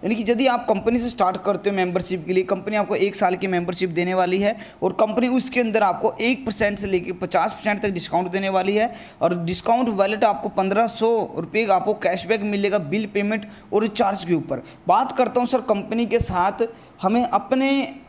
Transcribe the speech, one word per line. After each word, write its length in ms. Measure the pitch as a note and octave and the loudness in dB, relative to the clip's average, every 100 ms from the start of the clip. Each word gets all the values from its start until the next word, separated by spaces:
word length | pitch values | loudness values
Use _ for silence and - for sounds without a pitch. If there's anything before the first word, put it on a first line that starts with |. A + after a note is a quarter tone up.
यानी 100 | F3+ | -2
कि 180 | A3 G#3+ | -2 0
यदि 140 | A#3 C4 | 2 2
आप 220 | A#3+ A#3+ | 2 0
कंपनी 300 | G3+ G#3+ A#3+ | 0 2 0
से 100 | A#3+ | -2
स्टार्ट 280 | - F#3 F#3 | 0 0 0
करते 340 | G3 G3 G3 | -2 0 0
हो 60 | G3 | 0
मेंबरशिप 480 | F3+ F3+ F3 F#3 D#3 | 0 0 -2 -6 0
के 60 | |
लिए, 120 | F#3 | 0
कंपनी 320 | F#3 G3 G3+ G#3+ | 2 -2 -2 -2
आपको 200 | G3+ G#3 | 0 0
एक 200 | G3 G3+ | 0 2
साल 200 | F#3+ F3+ | 0 0
की 100 | G3 | 0
मेंबरशिप 440 | F3+ F3 F3 F#3 | 0 -2 -2 -2
देने 240 | E3 F3 | 0 0
वाली 240 | F#3 F3+ F#3 | 2 2 2
है 180 | G3+ A3+ - - | 0 -2 -10 -4
और 100 | F#3 | -4
कंपनी 360 | F#3 G#3+ A3 B3 | 0 0 2 2
उसके 320 | B3+ - B3 | 2 0 0
अंदर 220 | A#3 G#3+ | 2 2
आपको 320 | G#3 F3 G#3+ - | 2 2 -2 0
एक 260 | A#3 B3+ - | 0 0 -2
परसेंट 320 | G#3 G#3 G3+ | -2 -2 -2
से 80 | G3 | -2
लेके 260 | F#3 F3 | -2 -2
पचास 400 | F3+ F3+ F3+ F#3 | -6 -2 0 0
परसेंट 300 | G#3 G#3+ G#3 | -2 -4 -2
तक 80 | G#3 | -2
डिस्काउंट 380 | F3+ - E3+ F3+ | -2 -2 -2 0
देने 200 | F#3+ G3 | -2 0
वाली 280 | F#3+ F#3 G#3 | 0 2 2
है। 160 | A3+ - - - | 0 -2 -18 -2
और 220 | E3+ F3 | 0 0
डिस्काउंट 440 | E3 E3+ - A#3 B3 | -2 -4 2 2 2
वॉलेट 360 | G3 G3 G#3+ | 2 0 4
आपको 240 | A3 G3+ G#3 | 2 2 -2
पन्द्रह 380 | - F#3+ G3+ A3+ | -2 0 2 0
सौ 480 | - A3+ A#3 F#3 - | 2 2 2 0 -6
रुपये 280 | E3 G#3+ A3 | -4 -2 2
का 100 | F#3+ | 2
आपको 180 | - | 2
कैशबैक 480 | G#3+ F#3 F#3 F3 A3 | 0 0 -2 0 -2
मिलेगा 360 | G#3 G3+ G3+ G3+ | 0 0 0 0
बिल 280 | D#3 F#3+ G#3 | 0 -4 -2
पेमेंट 400 | G#3 G3+ A3 G#3 - - | -2 0 -2 -6 -18 -2
और 100 | G3+ | 0
रिचार्ज 420 | A3 G#3+ G#3 G3 | 0 0 0 0
के 100 | E3+ | 0
ऊपर। 280 | E3+ D#3+ C3 - - - | -2 0 -8 -8 -16 2
बात 280 | F#3+ C4 - | 2 2 0
करता 240 | B3+ B3 | 0 2
हूँ 80 | A#3+ | 0
सर 120 | B3+ | 0
कंपनी 460 | A#3 G#3 F#3+ A3 A#3 | 0 -2 0 -2 0
के 120 | A#3 | 0
साथ 480 | A3+ F#3 F#3 G#3 A3+ - - - | 0 0 0 0 -4 -6 -20 -4
हमें 220 | F#3+ A3+ | 0 2
अपने 720 | B3 G3+ A#3+ C4 C4+ C#4 B3+ - | 2 0 0 0 2 2 0 -6